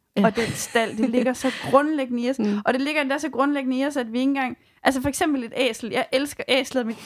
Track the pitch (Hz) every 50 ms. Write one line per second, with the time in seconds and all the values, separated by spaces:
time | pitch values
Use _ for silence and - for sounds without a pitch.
0 | _ _ - 208 202 226 208 233 226 - - - - - - 233 226 202 - 220
1 | 226 233 233 247 226 254 247 - - 262 - - - 139 240 269 294 311 311 285
2 | 262 247 247 240 233 247 269 - 214 208 202 208 208 - 240 254 277 302 302 311
3 | 277 262 277 302 302 302 - 233 277 285 285 277 262 254 254 254 269 294 285 285
4 | 247 220 226 247 262 277 277 269 262 240 - - _ _ _ _ - - 262 262
5 | 262 285 269 - 359 311 285 262 233 226 - - 269 233 220 - 247 208 - 254
6 | - - - 262 294 285 - - - - 254 269 269 - - 254 233 226 226 -
7 | -